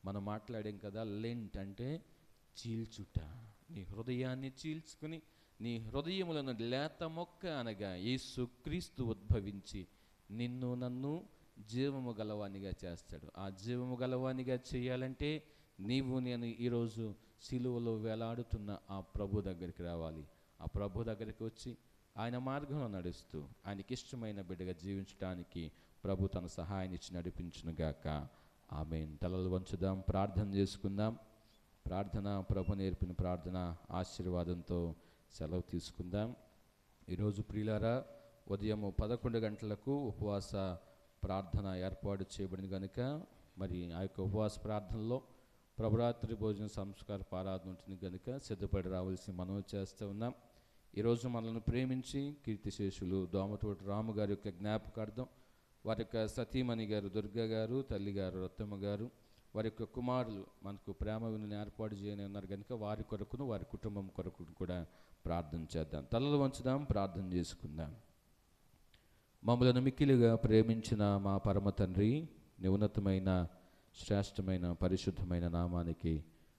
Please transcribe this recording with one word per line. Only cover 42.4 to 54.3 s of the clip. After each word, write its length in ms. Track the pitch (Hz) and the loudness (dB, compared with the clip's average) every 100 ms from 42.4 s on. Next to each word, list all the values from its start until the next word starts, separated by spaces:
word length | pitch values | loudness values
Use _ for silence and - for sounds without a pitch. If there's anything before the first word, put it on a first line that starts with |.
చేయబడింది 280 | 95 92 95 | -4 -4 -2
కనుక, 520 | 95 95 - 127 151 - - - - | -2 -2 -2 -2 -2 -8 -18 -20 -6
మరి 340 | 95 90 87 | -2 -2 -2
ఆ 100 | 85 | -2
యొక్క 200 | 98 - | -4 0
ఉపవాస 420 | 98 107 107 - | 0 2 2 0
ప్రార్థనలో 580 | 107 107 101 110 110 127 - - - _ _ - | -2 -2 -2 -2 0 -2 -4 -20 -20 _ _ -2
ప్రభురాత్రి 560 | 110 110 120 117 113 110 | 2 4 4 2 -4 0
భోజన 320 | 107 101 104 | 0 0 -2
సంస్కార 540 | 104 98 98 - 101 | -4 -6 -8 -8 -6
పారాధన 480 | 92 92 95 95 92 | -4 -2 -2 -4 -6
ఉంటుంది 360 | 90 - 92 95 | -12 -10 -8 -6
కనుక 320 | 92 - 135 | -6 -6 -8
సిద్ధపడి 520 | - 98 98 98 90 | -6 -4 0 0 0
రావాల్సి 420 | 92 92 92 - | -2 0 -4 -4
మనవి 320 | 90 90 98 92 101 | -6 -4 -4 -4 -6
చేస్తూ 340 | 95 - 101 | -6 -6 -8
ఉన్నాం. 240 | 101 117 - - - - - - - | -4 -4 -6 -18 -20 -20 -20 -8 0
ఈరోజు 300 | 113 117 123 | 4 4 2
మనల్ని 320 | 117 113 113 | -2 -2 -2
ప్రేమించి 760 | 110 120 131 131 123 143 143 147 - | 0 2 2 0 -2 -4 -4 -6 -4
కీర్తిశేషులు 840 | 104 101 - 98 - 90 95 90 | -4 -4 0 -2 0 0 2 2
దోమతోటి 520 | 95 98 104 104 95 95 | 0 0 0 -2 -2 -2
రాము 280 | 101 110 | -2 0
గారి 180 | 104 101 | 0 2